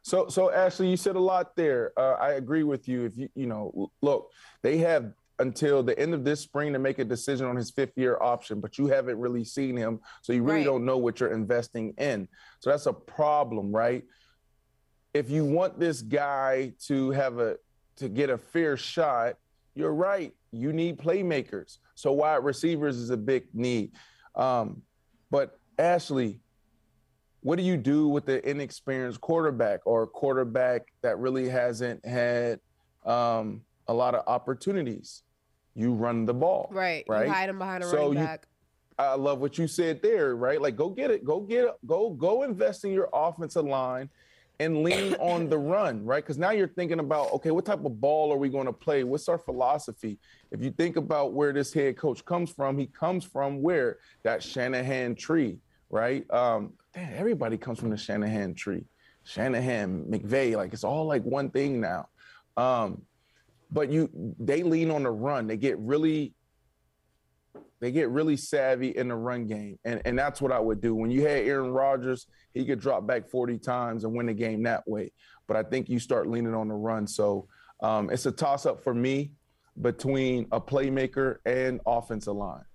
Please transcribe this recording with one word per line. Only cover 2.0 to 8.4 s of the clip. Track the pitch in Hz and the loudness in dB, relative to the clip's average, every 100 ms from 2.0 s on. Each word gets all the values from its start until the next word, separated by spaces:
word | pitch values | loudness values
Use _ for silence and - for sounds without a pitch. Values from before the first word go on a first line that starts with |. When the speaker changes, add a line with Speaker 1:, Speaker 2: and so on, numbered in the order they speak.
| 131 | 2
Speaker 1:
I | 127 139 | 4 2
agree | 139 123 160 | 0 0 0
with | 151 131 123 | 2 -2 -2
you. | 127 | -2
If | 117 113 | -2 -6
you, | 135 | -10
you | - 123 | -6 -4
know, | 107 104 - | -4 -6 -6
l-, | 101 _ | -8 _
look, | 143 139 - - - - | 0 0 -4 -20 -20 -4
they | 123 156 | 0 2
have | 165 156 113 - _ - | 4 2 0 -14 _ -2
until | 127 - 151 139 | -2 0 4 4
the | 123 - | 4 2
end | 156 | 0
of | 165 | 0
this | 131 147 | 0 -2
spring | - 143 147 | -4 -4 -2
to | 139 | 0
make | 135 131 | 0 0
a | |
decision | 117 120 - 131 | -2 -2 -2 -2
on | 131 123 | -2 -2
his | 113 | -4
fifth-year | - 131 - 127 117 | -2 -2 2 2 2
option, | 120 120 | 2 0